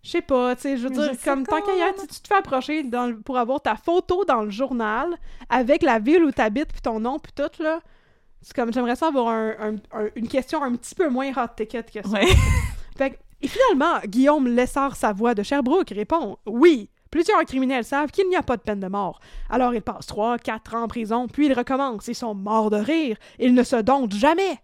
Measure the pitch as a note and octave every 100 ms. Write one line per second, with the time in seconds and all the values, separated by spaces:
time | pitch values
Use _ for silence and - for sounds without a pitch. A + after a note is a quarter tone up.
0 | - F4 E4 B3+ B3 B3 C#4+ C4+ B3 C4
1 | D4 B3 - C4+ C4+ D#4+ G#4 F#4 E4+ G4
2 | F#4+ - - G4 G4 C4 B3+ D#4 C4+ A#3+
3 | B3 A3+ A3 B3+ A#3 C#4 C#4 G#3+ - F4
4 | - F4+ F#4+ B3+ G#3+ G3+ C4+ B3 A3 A3
5 | D#4+ E4+ - - - A#3 A#3+ D#4 D#4+ A3+
6 | G#3+ E4+ D#4+ - A3 G#3+ D#4 - - A3
7 | A3+ D4 - - D4 - D#4 D#4+ - _
8 | _ _ _ - - - A#3 A#3+ A#3+ B3
9 | D#4+ C#4 A#3 A3+ A3 A3 G#3+ G#3+ - -
10 | G#3+ - A3 C4+ B3 D#4+ C#4 A#3+ - -
11 | E4+ B3 C#4 C4 A#3 - A3 B3 A3 G#3+
12 | G3 G#3 C#4 - - - - - - -
13 | C#4 - - _ C#4 G#4 B4+ D#4+ D#4 C#4+
14 | G#3+ G#3 C4+ D4+ B3+ A#3+ B3 - C#4 C4
15 | A#3 G3 A#3 A3 G3+ C#4+ B3 F4 D#4+ G3+
16 | G#3+ E4 A#3+ - - A#3 E4 C#4 G3+ _
17 | _ D4 E4+ G4+ D#4+ C4 C4 C4 A3+ C#4
18 | D4 - F#4+ F4+ C4+ A#3+ - G#3 F#3+ G3
19 | F#3+ - - - - A#3 B3 A#3+ - G3+
20 | - A3 A3 A#3+ - A3+ - A#3 A#3 A#3+
21 | A3 A3+ A#3+ - D4 B3 A#3+ C4 C#4 A3
22 | - A#3+ A#3+ G3+ G3 A3 G#3+ G#3 G#3+ D#4+
23 | D4 G#3+ - - B3+ B3 A#3+ A#3+ A3 C4+
24 | B3 G3+ C4+ E4 G4 C4+